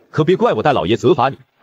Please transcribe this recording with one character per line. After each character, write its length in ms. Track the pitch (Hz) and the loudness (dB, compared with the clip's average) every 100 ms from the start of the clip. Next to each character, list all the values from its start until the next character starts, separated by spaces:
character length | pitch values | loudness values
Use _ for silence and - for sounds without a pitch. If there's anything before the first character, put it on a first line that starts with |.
| _ | _
可 120 | - | -4
别 140 | 156 185 | 0 2
怪 160 | 226 | 0
我 100 | 190 | 0
大 100 | 165 | 0
老 140 | 120 85 | 0 0
爷 100 | 113 | 0
责 180 | 123 | 0
罚 160 | 123 127 | 2 0
你。 80 | 135 _ _ | -4 _ _